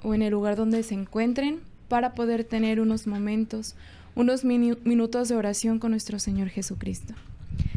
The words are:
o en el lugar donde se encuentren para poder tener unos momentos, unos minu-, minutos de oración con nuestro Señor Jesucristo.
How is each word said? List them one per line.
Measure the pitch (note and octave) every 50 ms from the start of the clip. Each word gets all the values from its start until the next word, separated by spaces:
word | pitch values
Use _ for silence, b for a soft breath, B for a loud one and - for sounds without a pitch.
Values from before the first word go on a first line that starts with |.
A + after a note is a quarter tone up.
o | - G#3+ G#3+
en | G#3+ G#3+
el | G#3
lugar | G#3 G3+ G#3 G#3 G#3
donde | G#3+ A3 A3 A3 A3+
se | A3 - G3+
encuentren | G3 G3 - - A3 A3+ B3 A#3+ C4+ C4+ D4 D#4 E4+ - - - - -
para | - B3 A#3+ B3+ B3 A#3+
poder | A#3 A#3 A#3 A#3 A3+ A3+
tener | A3+ A3+ A3 A3 A3 A3 A3
unos | A3+ A3 A3 G#3+ -
momentos, | G#3+ G3+ G3+ G#3 G#3 G#3+ A3 A3 A3 A3 A3 G#3+ - B B B B B B B B B
unos | A#3+ A#3+ B3 B3+ B3+ C4
minu-, | B3 A#3+ A#3+ A#3+ A#3+ A#3 A#3+ A#3+
minutos | A#3+ A#3+ A#3 A3+ A3+ A#3 B3 B3 A#3+
de | A#3+
oración | A3+ G#3 G3+ G3+ - - A3+ A3+
con | A3 A#3 A3+
nuestro | A3 G#3+ - - G#3
Señor | G3+ - G#3 G3 G3 F#3+ F#3
Jesucristo. | - G3 F#3+ - F#3+ - F#3+ F#3+ F#3 - - - A3 - - - - - - B B B B B B